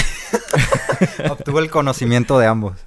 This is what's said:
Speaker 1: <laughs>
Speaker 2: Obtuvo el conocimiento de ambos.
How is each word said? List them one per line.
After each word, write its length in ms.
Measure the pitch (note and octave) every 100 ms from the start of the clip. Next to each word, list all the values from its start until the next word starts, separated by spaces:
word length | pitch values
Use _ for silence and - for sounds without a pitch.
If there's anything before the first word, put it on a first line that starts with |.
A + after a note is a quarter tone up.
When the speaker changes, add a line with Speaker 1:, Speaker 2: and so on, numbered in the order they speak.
| - - - A#4+ - -
Speaker 1:
<laughs> 720 | - C5+ - - F#3 - D3
Speaker 2:
Obtuvo 300 | - - C#3+
el 100 | D#3+
conocimiento 720 | D#3+ C#3 B2+ A#2+ A#2+ A#2 C3+
de 60 | A2+
ambos. 320 | A2+ G2+ F#2